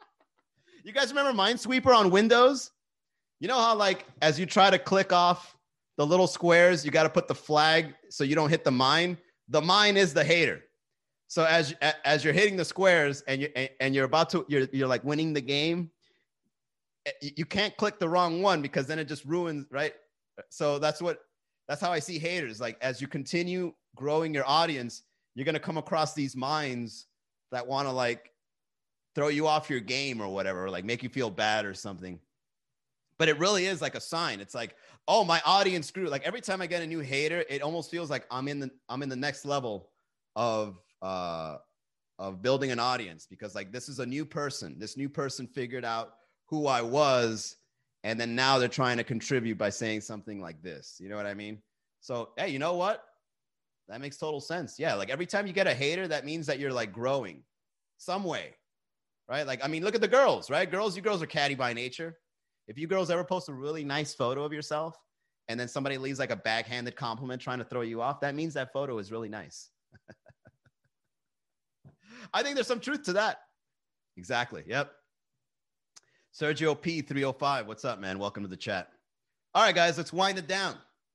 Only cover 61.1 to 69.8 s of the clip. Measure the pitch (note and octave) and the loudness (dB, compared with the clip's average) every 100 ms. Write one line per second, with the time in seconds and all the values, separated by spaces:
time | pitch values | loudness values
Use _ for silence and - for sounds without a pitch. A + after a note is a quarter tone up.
61.1 | G3 D3+ D#3 C#3+ C3+ B2 A#2 B2+ - E3 | -4 -4 -2 0 0 -4 -4 -8 -10 -12
62.1 | D#3+ _ _ _ _ - A#2 D#3+ F#3+ E3+ | -14 _ _ _ _ -18 -12 -4 -2 0
63.1 | F3 F3 F#3 D#3+ C3 C#3+ D#3+ C#3+ C#3+ D3 | -2 -2 -4 -6 -8 -8 -6 -4 -4 -4
64.1 | - B2 C3 D3 D3+ D3 D3+ D#3+ - _ | -2 -2 -2 -4 -8 -6 -4 -4 -10 _
65.1 | _ _ _ - A#2 B2 C#3+ C3+ C3+ C3+ | _ _ _ -8 -6 -6 -4 -4 -4 -6
66.1 | C3+ B2+ G#2+ A2 A2+ A#2 B2 A#2+ - B2 | -4 -4 -4 -2 -2 -4 -8 -8 -8 -8
67.1 | A2+ B2+ B2+ C3+ B2+ A#2 B2+ A2+ A2+ B2 | -6 -8 -10 -8 -8 -6 -6 -6 -4 -6
68.1 | C#3+ C#3+ C#3+ D#3+ C#3+ B2+ C3+ C#3 A2+ G2 | -4 -6 -4 -6 -6 -6 -6 -4 -6 -8
69.1 | A2+ A2 G#2+ D2+ - - _ | -10 -8 -12 -14 -18 -20 _